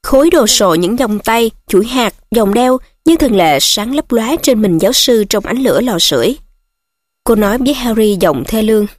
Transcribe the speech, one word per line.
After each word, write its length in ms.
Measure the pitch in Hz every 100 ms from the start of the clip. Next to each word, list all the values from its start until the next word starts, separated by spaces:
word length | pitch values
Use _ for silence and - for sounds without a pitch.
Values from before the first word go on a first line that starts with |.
Khối 260 | - 269 320
đồ 180 | 339 220
sộ 280 | - 196 165
những 200 | 175 240
vòng 240 | 240 208
tay, 320 | - 226 226 - _
chuỗi 180 | 190 220
hạt, 280 | 254 220 - _ 226
vòng 180 | 202
đeo 240 | 220 254 254 - _ -
như 120 | 330
thường 180 | 285 202
lệ 220 | 165 143
sáng 340 | - - 220 285
lấp 160 | -
lóa 240 | 233 226 330
trên 200 | - 226
mình 160 | 208 165
giáo 160 | 185
sư 300 | 254 - 233 208
trong 160 | 208 -
ánh 120 | 247
lửa 240 | 254 151
lò 180 | 254 175
sưởi. 380 | - 139 139 277 - _ _ _ _ _ _ _
Cô 120 | - 220
nói 220 | 202 240
với 160 | 262
Harry 440 | 269 247 220 214 196
giọng 240 | 151 135 -
thê 140 | 220
lương 240 | 214 220 208